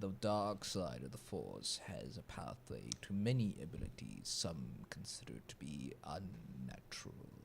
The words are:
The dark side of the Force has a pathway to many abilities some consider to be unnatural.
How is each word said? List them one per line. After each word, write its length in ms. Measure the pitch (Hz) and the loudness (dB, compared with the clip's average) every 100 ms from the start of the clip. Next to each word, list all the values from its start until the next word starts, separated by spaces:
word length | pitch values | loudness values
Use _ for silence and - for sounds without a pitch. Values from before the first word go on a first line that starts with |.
The 80 | 98 95 | 0 2
dark 460 | 107 104 101 101 | 4 6 6 2
side 380 | - 101 85 60 | 0 2 2 0
of 60 | 65 | -4
the 80 | - | -6
Force 600 | - 92 50 50 - - | -2 -2 -2 -2 -2 -2
has 320 | - 92 - - | -2 -4 -4 -6
a 60 | |
pathway 680 | - - 69 - - 60 57 - | -6 -6 -4 -6 -4 -6 0 -2
to 100 | - | 2
many 420 | 98 104 127 104 - | 6 8 8 8 4
abilities 640 | 80 - - - 53 50 | -2 -2 -2 -4 -6 -4
some 640 | - - - 80 60 57 - | 0 2 2 2 -2 -4 -6
consider 520 | - 95 - - 58 - | -6 -4 -6 -6 -8 -8
to 80 | - | -8
be 360 | - 71 65 - | -4 -2 -4 -6
unnatural. 1300 | 76 76 98 101 - 65 64 - - - - - - - | -4 -2 -2 -4 -8 -6 -6 -6 -8 -8 -8 -8 -10 -12